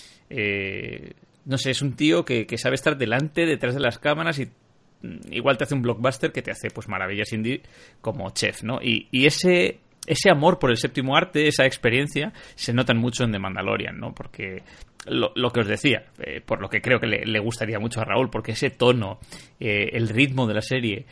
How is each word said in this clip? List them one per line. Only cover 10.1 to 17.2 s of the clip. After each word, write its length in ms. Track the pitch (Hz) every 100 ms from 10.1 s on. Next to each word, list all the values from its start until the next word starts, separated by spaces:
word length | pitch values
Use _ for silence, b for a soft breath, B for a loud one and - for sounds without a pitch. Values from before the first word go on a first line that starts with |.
| - 202
amor 280 | 151 160 180
por 100 | 131
el 80 | 117
séptimo 400 | 135 - 131 147
arte, 320 | 165 147 151
esa 160 | 143
experiencia, 720 | 131 - 120 123 143 139 160 B B -
se 180 | -
notan 240 | 120 127 117
mucho 260 | 123 123
en 80 | 117
The 60 | 101
Mandalorian, 600 | 98 95 98 101 - -
¿no? 160 | -
Porque 480 | - - - 95 95 B B - - -
lo, 260 | 127 113
lo 160 | - 123
que 100 | 120
os 60 | 104
decía, 380 | 104 143 107 - -
eh, 240 | 67 69
por 160 | - 107
lo 80 | 98
que 140 | 104
creo 180 | - 117
que 60 | 117
le, 180 | 104